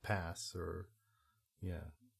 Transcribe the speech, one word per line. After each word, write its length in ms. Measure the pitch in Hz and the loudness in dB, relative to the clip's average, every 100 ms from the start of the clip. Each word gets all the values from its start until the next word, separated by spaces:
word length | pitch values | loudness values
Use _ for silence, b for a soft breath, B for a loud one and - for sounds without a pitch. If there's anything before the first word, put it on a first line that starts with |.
pass," 520 | - 101 85 85 - 90 | 2 4 2 -2 -4 -2
or, 320 | 85 85 90 - _ _ _ _ _ _ | -2 -2 -6 -14 _ _ _ _ _ _
yeah, 220 | 92 85 76 - - | -2 -2 -6 -10 -20